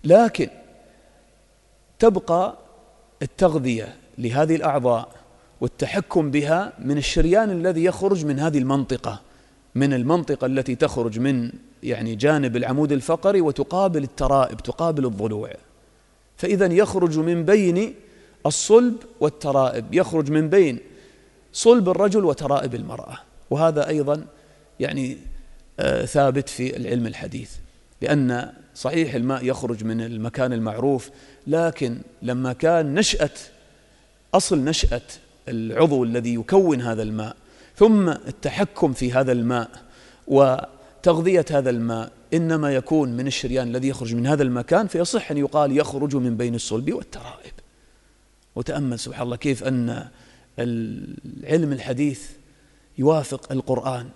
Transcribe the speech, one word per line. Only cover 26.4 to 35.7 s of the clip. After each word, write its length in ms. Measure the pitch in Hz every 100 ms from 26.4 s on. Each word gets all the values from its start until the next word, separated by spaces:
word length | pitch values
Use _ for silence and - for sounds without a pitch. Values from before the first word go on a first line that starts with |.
| 135
في 280 | - 127 131
العلم 300 | 117 120 113
الحديث، 440 | - - - - - - _ _ _
لأن 520 | - 147 127 123 - - -
صحيح 400 | - 131 165 156
الماء 300 | 127 123 135
يخرج 400 | 123 127 123 113
من 160 | 110 113
المكان 520 | 113 113 113 123 127
المعروف، 580 | 120 110 110 131 135 - - - - -
لكن 520 | 160 165 156 131 117 - -
لما 300 | 117 123 131
كان 420 | 123 160 170 151
نشأة، 360 | 151 220 - 151 - - - _ _ _ _ _ _ _
أصل 300 | 190 - 170
نشأة 380 | 131 160 - 120 - - _ _ -
العضو 560 | 113 113